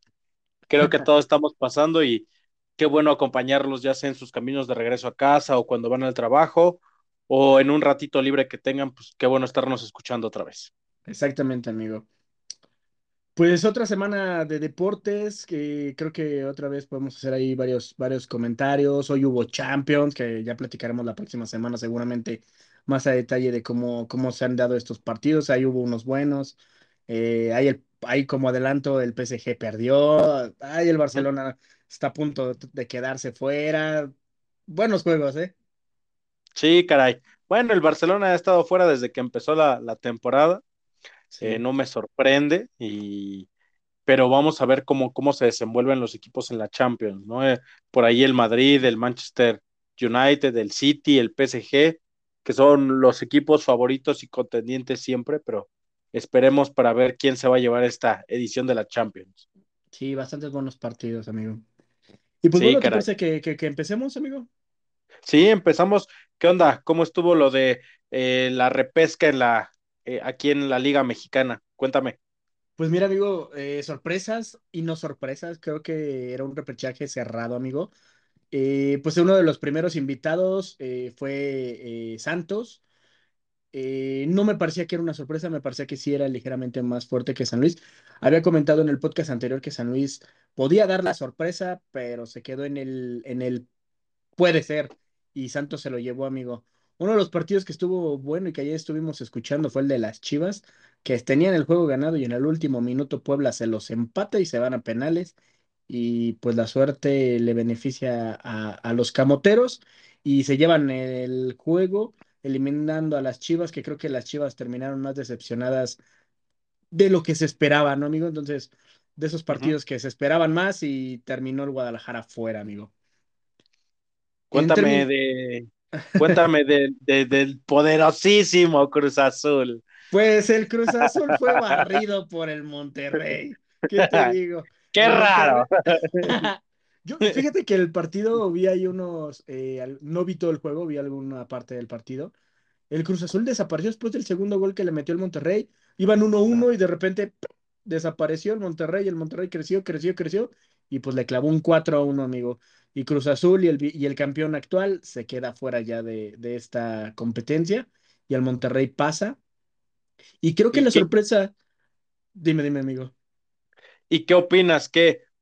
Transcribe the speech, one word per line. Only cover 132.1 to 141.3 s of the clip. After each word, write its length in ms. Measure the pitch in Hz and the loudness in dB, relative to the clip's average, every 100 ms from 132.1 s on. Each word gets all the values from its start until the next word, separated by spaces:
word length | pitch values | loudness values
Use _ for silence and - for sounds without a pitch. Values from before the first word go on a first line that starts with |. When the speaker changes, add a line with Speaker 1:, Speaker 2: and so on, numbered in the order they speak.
| 202 170 | -4 -6
Speaker 2:
por 220 | 165 160 | -6 -6
el 140 | 151 | -8
Monterrey. 920 | 151 143 143 139 139 156 151 151 294 - _ _ - | -10 -12 -12 -10 -8 -6 -6 -6 -8 -14 _ _ -2
¿Qué 200 | 202 - | 2 4
te 220 | 165 - | 4 4
digo? 320 | 185 175 170 156 _ _ | 2 -2 -6 -12 _ _
Speaker 1:
¡Qué 140 | 202 226 | 4 6
Speaker 2:
El 60 | |
Speaker 1:
raro! 540 | 226 208 185 151 127 123 | 6 6 6 6 4 4
Speaker 2:
Monterrey 320 | 185 - 165 160 | 2 4 2 0
<laughs> 520 | 180 175 233 214 190 _ _ _ _ | -2 0 0 -2 -6 _ _ _ _
Yo, 140 | 160 302 | -14 -2
fíjate 480 | 214 220 277 330 254 | 0 0 -2 -2 0
que 80 | |
el 180 | 196 180 | 0 0
partido 600 | 165 165 190 220 233 202 | -2 -6 -4 -2 0 -2
vi 160 | 170 185 | 0 0
ahí 180 | 185 185 | 0 -2
unos, 580 | 185 180 165 151 139 - | -4 -8 -8 -10 -14 -14
eh, 340 | 131 131 131 | -10 -10 -10
al-, 160 | 127 139 | -12 -14
no 220 | 147 165 | -8 -6
vi 120 | 180 180 | -4 -4
todo 160 | 170 | -4
el 60 | 160 | -2
juego, 280 | 156 151 170 | -6 -6 -6
vi 120 | 147 | -6
alguna 500 | 139 139 135 | -8 -8 -10